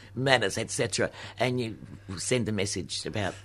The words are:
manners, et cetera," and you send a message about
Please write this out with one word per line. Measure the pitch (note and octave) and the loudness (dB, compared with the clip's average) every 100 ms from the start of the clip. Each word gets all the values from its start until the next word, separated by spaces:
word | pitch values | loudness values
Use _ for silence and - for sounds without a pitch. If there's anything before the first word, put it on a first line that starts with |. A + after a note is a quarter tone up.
| - - | -10 -2
manners, | C3+ B2+ G2+ - | 4 6 6 0
et | A2+ | -2
cetera," | - A#2+ - G2+ - - - | 0 0 2 0 -2 -12 0
and | B2 B2+ | 0 2
you | A2+ G2+ - - - F#2 | -2 -4 -12 -14 -10 -6
send | - B2 G#2+ | 0 2 2
a | |
message | G#2+ G2 G2+ E2+ - - | 2 0 0 -4 -6 -4
about | A2 F#2+ - | -2 -2 -4